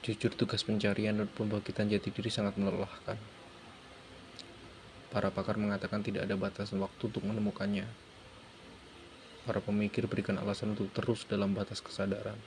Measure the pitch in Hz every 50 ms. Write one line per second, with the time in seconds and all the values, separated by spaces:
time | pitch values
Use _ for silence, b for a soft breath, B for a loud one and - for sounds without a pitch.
0 | - - 110 - - 113 - - 117 101 - 104 - - 107 104 107 104 101 113
1 | 107 107 107 107 107 101 - - 113 104 107 104 101 - - - 107 104 104 101
2 | - 101 95 - 101 117 - - 107 101 98 101 101 98 87 82 - - - -
3 | - - - 107 - - - - - - - - - - - - - - - -
4 | - - - - - - - - - - - - - - - - - - - -
5 | - - - 107 101 98 95 - 95 - 104 107 107 104 104 95 - 104 - 107
6 | 104 120 98 95 87 98 101 95 98 101 - - 101 104 101 95 98 98 - -
7 | - 107 - - - 101 107 110 107 104 101 - 101 101 104 101 98 113 113 -
8 | - - - - - - - - - - - - - - - - - - - -
9 | - - - - - - - - - 117 107 104 - - 104 104 104 104 - -
10 | 107 - - 101 101 - 98 92 - 101 104 - - 107 107 104 104 95 - -
11 | 107 - 113 - - - 107 101 101 98 98 101 101 - 113 - - - - -
12 | 98 98 98 104 107 107 107 110 110